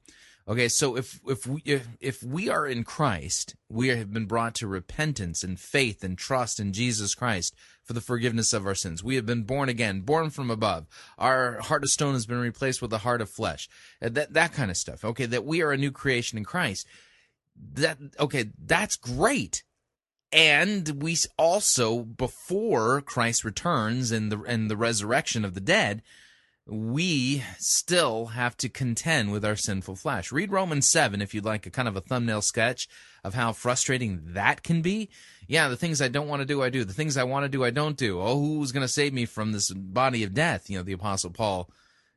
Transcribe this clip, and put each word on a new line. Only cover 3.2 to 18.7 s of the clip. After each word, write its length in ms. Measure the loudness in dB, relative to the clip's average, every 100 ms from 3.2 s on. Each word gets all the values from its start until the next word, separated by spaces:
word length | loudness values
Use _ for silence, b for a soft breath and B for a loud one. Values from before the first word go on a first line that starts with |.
| -2 -4 -6 -12 -8
we 220 | 0 2
have 220 | 2 -2
been 140 | -4 -2
brought 300 | 0 -2 -4
to 120 | -4
repentance 760 | -6 -6 -4 -2 -2 -4 -4
and 160 | -6 -8
faith 440 | -2 0 2 0
and 140 | -6 -6
trust 420 | -2 0 0 -2
in 140 | -2
Jesus 400 | 0 0 0 -2
Christ 420 | -2 -2 -2 -2 -8 b b
for 100 | -8
the 80 | -6
forgiveness 520 | -2 0 2 2 2
of 120 | 0 0
our 80 |
sins. 300 | -2 -2 -6
We 120 | -2 0
have 100 | 0
been 160 | -2
born 260 | -2 -2 0
again, 320 | 0 0 0
born 300 | 2 2 2
from 180 | -2 -4
above. 380 | 0 0 0 -6 B B B
Our 400 | 2 4 2 -2
heart 240 | 0 0
of 60 | 2
stone 240 | 2 2
has 120 | 0 -2
been 140 | -2
replaced 420 | -2 -2 -2 -2
with 120 | -2
a 60 | -2
heart 220 | 0 0
of 80 | -2
flesh. 400 | -4 -4 -4 -10 B B B
Uh, 80 | -4
that, 240 | -2 0
that 200 | 4 2
kind 180 | 2 -2
of 60 | -2
stuff. 280 | -6 -6 -4
Okay, 220 | -2 0
that 180 | -2 0
we 160 | 0
are 100 | 2
a 60 | 2
new 140 | 0
creation 460 | -2 0 0 0 -6
in 80 | -4
Christ. 420 | -2 -2 -4 -10 b b b b b _ -20 -12
That, 240 | -2 0 -2 -8 -2
okay, 320 | 0 0 -2 -4
that's 380 | 2